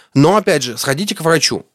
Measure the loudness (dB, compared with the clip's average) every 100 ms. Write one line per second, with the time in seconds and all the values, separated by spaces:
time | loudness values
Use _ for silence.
0 | _ 2 4 4 2 0 -2 -6 -4 -4
1 | -4 -4 0 0 0 -4 -10